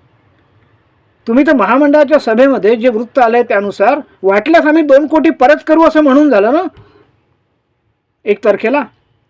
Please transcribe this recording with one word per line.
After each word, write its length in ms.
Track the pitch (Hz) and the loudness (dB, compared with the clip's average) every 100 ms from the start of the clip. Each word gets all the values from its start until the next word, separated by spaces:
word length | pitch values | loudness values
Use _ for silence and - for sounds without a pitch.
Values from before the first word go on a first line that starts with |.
| _ _ _ _ _ _ _ _ _ _ _ _ - | _ _ _ _ _ _ _ _ _ _ _ _ -4
तुम्ही 180 | 240 302 | 0 0
तर 80 | |
महामंडळाच्या 640 | 277 196 262 294 294 277 294 | 0 0 0 0 0 2 0
सभेमध्ये 540 | 240 220 269 240 190 233 | 0 0 0 2 -2 0
जे 120 | 247 | -2
वृत्त 300 | 220 240 - | -4 -6 -2
आलंय 240 | 233 240 | 0 0
त्यानुसार 560 | 240 208 202 180 208 285 - _ | -2 -4 -4 -2 -2 -2 -8 _
वाटल्यास 440 | 190 202 214 330 285 | -2 -2 0 0 2
आम्ही 160 | 311 | 0
दोन 240 | 294 269 302 | 2 2 2
कोटी 240 | 311 320 | 0 0
परत 300 | - 262 302 - | 0 0 0 0
करू 160 | 311 | 2
असं 200 | 330 311 | 2 2
म्हणून 280 | 294 269 302 | 2 2 2
झालं 220 | 208 208 | 0 0
ना 100 | 302 370 - _ _ _ _ _ _ _ _ _ _ _ _ _ _ | -2 -4 -12 _ _ _ _ _ _ _ _ _ _ _ _ _ _
एक 200 | 226 208 | -6 -4
तारखेला. 380 | 214 202 226 285 233 _ _ _ _ | -2 -2 -2 -4 -6 _ _ _ _